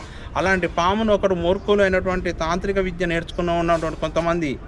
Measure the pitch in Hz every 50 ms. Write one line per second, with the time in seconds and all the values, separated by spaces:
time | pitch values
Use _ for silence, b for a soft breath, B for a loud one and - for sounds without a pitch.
0 | B B B B B B B 135 160 190 190 185 170 165 - 175 170 185 196 220
1 | 226 214 208 190 208 190 185 170 170 175 190 202 - - 208 202 202 190 185 185
2 | 185 190 180 185 180 175 165 - 165 160 175 185 180 196 196 196 190 185 175 170
3 | 185 170 165 170 165 - - - 175 175 170 170 170 170 170 165 165 160 165 -
4 | 160 160 - 170 165 170 170 175 160 143 120 - -